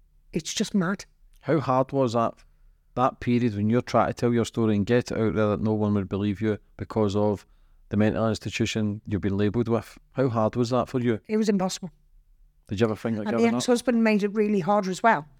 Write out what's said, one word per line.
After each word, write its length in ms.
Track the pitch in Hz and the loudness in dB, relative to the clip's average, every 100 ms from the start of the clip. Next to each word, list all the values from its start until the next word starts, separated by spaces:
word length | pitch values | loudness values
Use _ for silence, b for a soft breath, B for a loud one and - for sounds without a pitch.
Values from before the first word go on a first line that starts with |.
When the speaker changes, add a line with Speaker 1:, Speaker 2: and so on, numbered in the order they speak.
| _ _ _ | _ _ _
Speaker 1:
it's 200 | 180 - | -8 -6
just 220 | - 220 | -4 -2
mad. 300 | 208 170 202 - _ - - | 0 0 -4 -8 _ -20 -10
Speaker 2:
How 180 | - 151 | -2 0
hard 320 | 131 131 135 | 2 0 0
was 200 | 139 127 | 0 0
that, 200 | 117 117 - - _ - _ _ | 2 0 -4 -18 _ -20 _ _
that 260 | - 131 - | -2 -2 0
period 340 | - 120 120 | 0 2 2
when 160 | 101 104 | 0 0
you're 100 | 120 | 0
trying 260 | - 120 92 | 2 2 2
to 60 | |
tell 180 | - 123 | 0 0
your 120 | 120 | 0
story 320 | 110 - 110 104 | 0 0 0 2
and 80 | |
get 260 | 98 120 - | 2 0 0
it 80 | - | -2
out 160 | 110 | 0
there 140 | 85 107 | 0 0
that 120 | 101 | 0
no 100 | 110 | 0
one 220 | 110 104 | 0 0
would 140 | 104 95 | 0 -2
believe 320 | 101 104 98 | -2 -2 -2
you 160 | 110 101 - - | -2 -2 -6 -14
because 400 | - 113 104 101 | -6 0 0 2
of 300 | 104 101 - _ _ _ - | 0 -2 -6 _ _ _ -4
the 80 | 104 | 0
mental 320 | 107 90 113 | 2 2 -2
institution 720 | 104 107 - 113 117 107 104 - | -2 -6 -4 -2 -2 -4 -4 -6
you've 160 | 101 | -4
been 160 | 101 98 | -2 0
labelled 300 | 104 117 113 | 0 0 0
with? 300 | 113 - - - | -2 -4 -14 -10
How 160 | - 135 | -2 0
hard 280 | 110 107 120 | 2 0 0
was 140 | 117 | 0
that 180 | 123 - | 0 -2
for 120 | 131 | -2
you? 200 | 120 107 - | 0 -2 -2
Speaker 1:
It 80 | 214 | -2
was 100 | 214 | 0
impossible. 420 | 202 185 - 175 - _ - _ _ _ _ - | -2 -2 -6 -12 -16 _ -20 _ _ _ _ -8
Speaker 2:
Did 120 | 98 | 0
you 60 | 113 | 0
ever 100 | 107 | 0
think 200 | - - | -4 -4
of 80 | 214 | -2
Speaker 1:
And 20 | |
the 100 | 226 | 0
Speaker 2:
giving 100 | 233 | 2
up? 40 | 240 | 0
Speaker 1:
ex-husband 460 | 254 240 - 233 | 0 0 2 2
made 180 | 226 214 | 2 2
it 120 | 202 | 0
really 260 | 214 208 208 | 0 0 0
hard 260 | 165 208 185 | 2 0 0
as 160 | 175 | 0
well, 240 | 226 175 151 - | 2 2 -2 -16